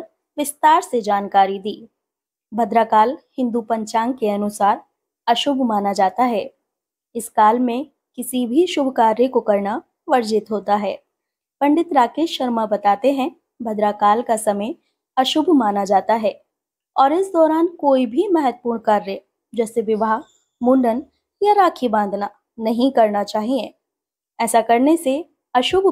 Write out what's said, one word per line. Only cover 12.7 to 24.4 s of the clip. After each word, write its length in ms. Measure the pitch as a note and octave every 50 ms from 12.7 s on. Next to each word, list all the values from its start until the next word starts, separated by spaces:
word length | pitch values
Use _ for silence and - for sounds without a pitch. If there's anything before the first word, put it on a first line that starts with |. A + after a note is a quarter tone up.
| G#3+ G3+ - G3+ G3+ G3+ - C4+
हैं, 180 | C#4 C4+ B3 E4+ - _ _ _ _ -
भद्राकाल 600 | A#3 A3+ G#3+ G#3 G#3 G#3 G#3 G#3 G#3 G#3 G#3 A#3
का 140 | A#3+ - A3+ G#3+
समय 360 | - G#3+ G3+ G3+ G#3 B3+ F4 _ _ _ _ _ _ _ -
अशुभ 340 | C4 C4 C4 - D#4 C#4+ F4+
माना 320 | E4 C4 A3+ G#3 G3+ G3+ G3
जाता 300 | F#3+ G3+ F#3+ F#3+ - A3
है 240 | A#3 A3 G3 - - _ _ _ _ _ _ _ _ _ _ -
और 160 | B3 C4 C#4
इस 200 | D#4 F#4 F#4+ F#4+
दौरान 340 | F#4+ E4 D#4+ D#4 D#4 D#4+ E4+ F#4+ E4+
कोई 300 | - D4 C#4 C4+ C4 B3+
भी 220 | G#3+ A#3 D4+ G#4 G#4
महत्वपूर्ण 520 | E4+ D#4+ C#4+ B3 A#3 - - A#3 A#3 A3
कार्य 400 | - A3 G#3 G3+ F3+ G3 G3 - _ _ _ _ _ _
जैसे 300 | - A3 A3+ A3 - A#3
विवाह, 380 | G#3 G#3+ A3 G3+ A3 G#3+ A3 B3+ - _ _ _ _ _ _ -
मुंडन 420 | A#3+ B3 C4 C4+ A#3+ A#3 A3+ C4 - _ _ _ _ _ _ -
या 120 | G4+ G#4 G#4
राखी 340 | G4+ F#4 E4 E4 - B3+ A#3
बांधना 420 | G#3 G#3+ G#3 G3+ G3 G3+ G3+ - _ _ _ _ _ A3+
नहीं 340 | A3+ A3 A#3 A#3 B3 C4+
करना 320 | C4+ B3 A3+ G#3+ G#3 G3+ G3+
चाहिए। 500 | - - G#3+ G#3+ A#3 C#4 A#3+ - - - _ _ _ _ _ _ _ _ _ _ _ _
ऐसा 220 | -